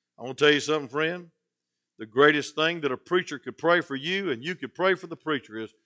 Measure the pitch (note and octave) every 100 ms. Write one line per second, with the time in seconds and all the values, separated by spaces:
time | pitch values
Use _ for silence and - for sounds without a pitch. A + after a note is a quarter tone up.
0 | _ _ A#2 B2+ D3 D3 B2 D3+ C3+ C#3
1 | D#3+ F3+ F3 _ _ _ _ _ _ -
2 | A2 A2 D3 D3 C3+ - D#3+ E3+ C#3+ B2
3 | - F3+ F3+ C3+ - A2+ D#3+ F3 - C3+
4 | D3+ F#3+ G3 A#2 D3 F3+ B2 - F#3 F3+
5 | F3 E3 D#3 C#3+ - A2 A2 -